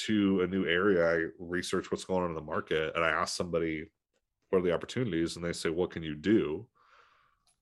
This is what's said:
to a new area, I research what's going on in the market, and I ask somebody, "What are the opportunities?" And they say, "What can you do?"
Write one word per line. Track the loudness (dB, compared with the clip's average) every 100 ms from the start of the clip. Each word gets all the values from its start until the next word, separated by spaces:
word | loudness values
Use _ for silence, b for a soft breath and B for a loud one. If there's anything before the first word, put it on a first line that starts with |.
| 0
to | 2 4 4
a | 2
new | 0 2
area, | 2 4 4 4
I | 2 -2 -6
research | -6 -4 -2 -4 -2
what's | -6 -2
going | -2
on | -2
in | -4
the |
market, | -6 -6 -2 -2 0 0
and |
I | 2
ask | 2 0 -2
somebody, | -2 -2 -2 -4 -8 _ _ _ _ _ _
"What | 2
are |
the | 2
opportunities?" | 0 -2 -4 -2 0 -2 -2
And |
they | -6
say, | -4 -2
"What | 0 -2
can | -4
you | -8 -2
do?" | 4 4 4 -4 -10 b b b b b b b b _